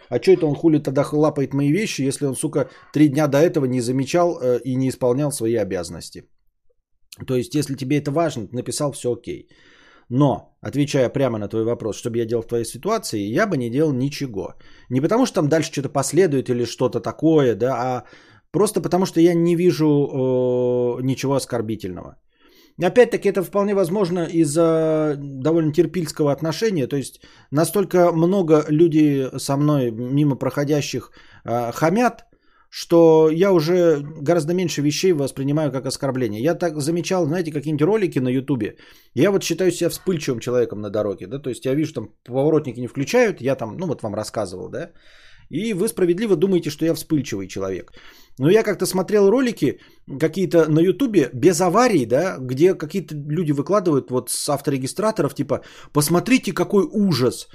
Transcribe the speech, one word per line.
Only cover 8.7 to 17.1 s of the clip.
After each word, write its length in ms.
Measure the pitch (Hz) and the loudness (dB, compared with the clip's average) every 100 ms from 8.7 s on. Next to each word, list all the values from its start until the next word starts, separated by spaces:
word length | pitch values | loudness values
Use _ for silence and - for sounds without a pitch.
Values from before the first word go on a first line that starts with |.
| 117 147 | -6 -6
все 220 | - 127 | -4 -4
окей. 340 | 117 - 73 - _ _ _ _ _ - | -4 -8 -14 -16 _ _ _ _ _ -4
Но, 480 | 123 143 107 - _ | 2 2 0 -8 _
отвечая 480 | 107 127 143 143 117 | -6 -2 0 0 0
прямо 280 | 139 131 113 | 0 -2 -2
на 120 | 101 | -4
твой 160 | 110 | -2
вопрос, 320 | 110 117 107 95 | -2 -2 -6 -6
что 140 | 120 | -6
бы 80 | 113 | -4
я 80 | 113 | -2
делал 180 | 117 | -4
в 20 | - | -2
твоей 180 | 120 | -4
ситуации, 540 | 113 120 180 220 - 107 | -6 -8 -4 -4 -4 -6
я 220 | 101 131 | -4 -2
бы 120 | 214 151 | 0 -2
не 140 | 120 | -2
делал 220 | 123 156 | 0 0
ничего. 600 | 127 139 147 135 98 - - - - - | 0 -4 -4 -8 -8 -10 -12 -20 -20 -6
Не 120 | 127 | -2
потому, 260 | 160 220 262 | 2 2 2
что 80 | |
там 140 | 196 147 | 2 2
дальше 240 | 160 156 | 2 0
что-то 160 | - 135 | -4 -4
последует 600 | 143 131 151 190 135 123 | -4 0 2 2 2 0
или 160 | 120 | -2
что-то 360 | 117 - 123 117 | -2 -2 -2 -2
такое, 560 | 107 | -6